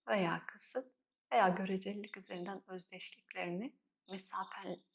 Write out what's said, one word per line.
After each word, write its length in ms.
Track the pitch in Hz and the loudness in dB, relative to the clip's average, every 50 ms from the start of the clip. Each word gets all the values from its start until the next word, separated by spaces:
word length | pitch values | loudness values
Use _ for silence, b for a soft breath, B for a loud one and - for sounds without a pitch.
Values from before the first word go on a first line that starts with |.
| _ 240 | _ 2
veya 380 | 220 208 180 165 170 165 - - | 4 4 4 4 2 0 -2 -6
kısıt 460 | - - - - - 254 262 - - _ _ _ _ _ _ _ | -10 -8 -6 -4 -4 -4 -6 -6 -10 _ _ _ _ _ _ _
veya 180 | - 240 202 185 | 6 8 8 8
görecelilik 680 | 180 185 190 190 190 190 - 202 202 208 202 214 - 196 | 8 4 2 0 0 0 0 -2 -4 -4 -6 -8 -10 -12
üzerinden 520 | 190 - 196 180 175 190 196 185 - - | -10 -8 -6 -6 -4 -4 -6 -8 -8 -10
özdeşliklerini 1040 | 185 185 175 - - 185 - - - - - - - 190 180 175 175 180 220 285 - _ _ _ _ _ _ - | -10 -10 -10 -10 -8 -6 -6 -6 -6 -8 -14 -10 -6 -4 -2 0 0 -2 -2 -4 -8 _ _ _ _ _ _ -10
mesafe-, 680 | 190 190 190 - - 190 190 - - - 196 196 214 202 - _ | -8 -8 -8 -6 -4 -6 -6 -6 -8 -8 -6 -6 -6 -6 -10 _